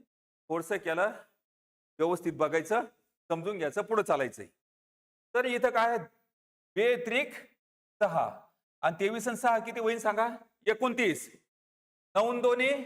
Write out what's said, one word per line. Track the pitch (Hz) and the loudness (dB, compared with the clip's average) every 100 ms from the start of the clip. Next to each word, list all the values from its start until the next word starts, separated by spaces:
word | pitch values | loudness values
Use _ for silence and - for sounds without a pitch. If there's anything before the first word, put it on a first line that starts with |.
| - _ _ _ - | -18 _ _ _ -6
थोडंसं | 165 165 202 | -6 -4 -4
केलं, | 170 165 208 214 - _ _ _ _ _ _ - | -2 0 0 -2 -16 _ _ _ _ _ _ -2
व्यवस्थित | 165 175 170 | 0 0 -2
बघायचं, | 147 151 160 160 226 - _ _ _ - | -2 0 0 0 -2 -2 _ _ _ -6
समजून | 165 180 196 | -4 -4 -4
घ्यायचं, | 151 202 | -4 -4
पुढे | 208 220 | 0 0
चालायचंय. | 185 147 123 107 98 _ _ _ _ _ _ _ _ 240 | 2 0 0 -6 -16 _ _ _ _ _ _ _ _ -2
तर | 254 | 0
इथं | 240 247 | 2 2
काय | 240 233 | 2 2
आहे? | 233 - _ _ _ _ _ _ 190 | 0 -4 _ _ _ _ _ _ 0
बे | 233 240 214 | 2 0 0
त्रिक | 247 247 - - _ _ _ _ _ | -2 -2 -8 -20 _ _ _ _ _
सहा | 202 160 110 - - _ _ _ | 0 2 -2 -4 -18 _ _ _
आणि | 160 165 | -2 0
तेवीस | 196 226 240 | -2 -2 -4
आणि | 220 | -2
सहा | 240 226 | 0 0
किती | 226 233 | -2 -2
होईल | 220 226 | -2 0
सांगा? | 214 208 233 240 - _ 208 | 0 0 -2 -4 -16 _ -2
एकोणतीस. | 214 254 233 214 147 - - _ _ _ _ _ _ _ 196 | 0 0 2 2 0 -8 -20 _ _ _ _ _ _ _ 2
नऊ | 233 | 2
आणि | 240 | 2
दोन | 247 240 262 277 | 2 4 2 0